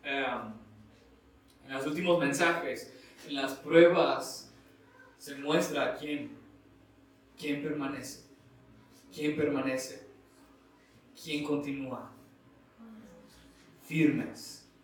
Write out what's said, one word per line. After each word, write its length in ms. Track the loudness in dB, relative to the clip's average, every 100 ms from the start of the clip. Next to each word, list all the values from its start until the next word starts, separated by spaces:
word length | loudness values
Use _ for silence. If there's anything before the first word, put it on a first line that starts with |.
em, 500 | -4 -2 -2 -4 -8 -14 -18 -20 -20 -20 -20 -20 -20 -20 -20 -20 -10
en 80 |
los 140 | -4 -2
últimos 320 | 0 4 4
mensajes, 720 | 4 4 2 2 -2 -8 -10 -18 -20 -20 -8
en 80 | -4
las 180 | -4
pruebas 1000 | -6 6 10 10 8 2 0 -6 -12 -16 -20 -20 -20 -20 -20 -20 -20
se 180 | -14 -8
muestra 600 | 0 2 2 0 -2 -4
quién, 420 | -6 -6 -8 -14 -20 -20 -20 -20 -20 -20 -20 -20 -20 -10
quién 240 | -4 -4
permanece, 640 | -4 -4 -4 -6 -10 -16 -20 -20 -20 -20 -20 -20 -20 -20 -18
quién 240 | -4 -2 0
permanece, 680 | 0 0 -2 -4 -6 -12 -18 -20 -20 -20 -20 -20 -20 -20 -20 -20 -20 -18
quién 200 | -6 -4
continúa 680 | 0 -2 -2 -6 -6 -8 -12 -20 -20 -20 -20 -20 -20 -20 -20 -20 -20 -20 -20 -20 -20 -20 -20 -20 -4
firmes. 840 | 4 4 4 -4 -10 -16 -18 -20 -20